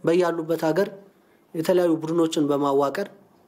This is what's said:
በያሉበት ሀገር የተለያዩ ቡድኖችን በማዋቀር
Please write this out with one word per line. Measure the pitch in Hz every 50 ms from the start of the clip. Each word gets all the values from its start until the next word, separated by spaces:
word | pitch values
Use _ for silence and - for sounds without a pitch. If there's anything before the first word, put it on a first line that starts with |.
| -
በያሉበት | 160 165 180 180 170 165 165 160 156 165 156 170
ሀገር | 160 156 185 202 214 - - - - _ _ _ _ _ _ _ _ -
የተለያዩ | 165 151 - 185 180 180 170 160
ቡድኖችን | 151 151 156 165 170 165 160 165 175 151 143
በማዋቀር | 147 139 147 143 139 139 143 139 135 - 202 - - - - _ _ _ _